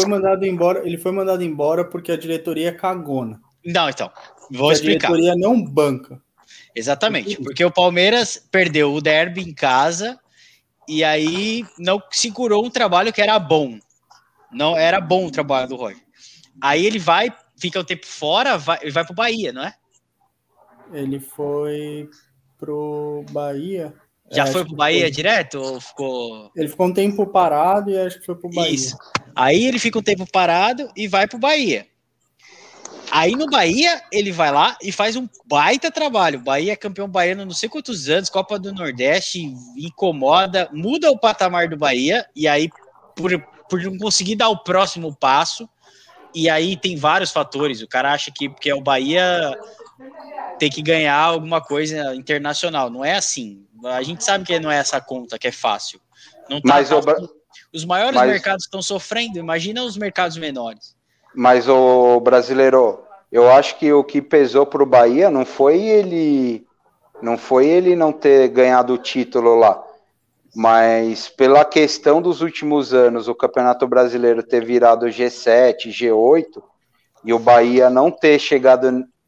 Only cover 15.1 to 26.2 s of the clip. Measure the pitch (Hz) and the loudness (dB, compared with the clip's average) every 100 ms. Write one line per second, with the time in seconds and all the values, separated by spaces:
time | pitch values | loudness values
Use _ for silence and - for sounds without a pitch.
15.1 | 185 175 156 143 135 127 127 110 98 _ | -2 -2 -6 -2 -2 -4 -8 -12 -14 _
16.1 | _ _ _ _ - 139 151 202 220 165 | _ _ _ _ -6 -2 0 0 -2 0
17.1 | 170 233 - _ - 180 190 170 175 - | 0 0 -6 _ -12 -8 -8 -8 -10 -14
18.1 | - 151 196 269 190 143 160 151 151 165 | -8 -2 0 0 -2 -4 -6 -4 -6 -4
19.1 | 180 233 226 160 127 170 - _ _ _ | -4 -4 -4 -8 -10 -12 -14 _ _ _
20.1 | _ _ _ _ _ _ _ - 151 135 | _ _ _ _ _ _ _ -16 -10 -8
21.1 | 139 135 - 143 147 147 147 151 147 147 | -8 -12 -10 -6 -4 -6 -8 -10 -12 -16
22.1 | _ _ _ _ _ 151 147 151 147 147 | _ _ _ _ _ -10 -8 -8 -8 -10
23.1 | 147 147 143 143 139 175 190 151 - _ | -10 -10 -8 -8 -8 -8 -10 -10 -16 _
24.1 | _ _ 147 135 180 160 143 147 170 165 | _ _ -4 -2 -2 -4 -2 0 0 -2
25.1 | 139 175 220 139 139 135 127 - - 135 | -2 -2 0 -2 -8 -10 -10 -14 -10 -8
26.1 | 127 | -8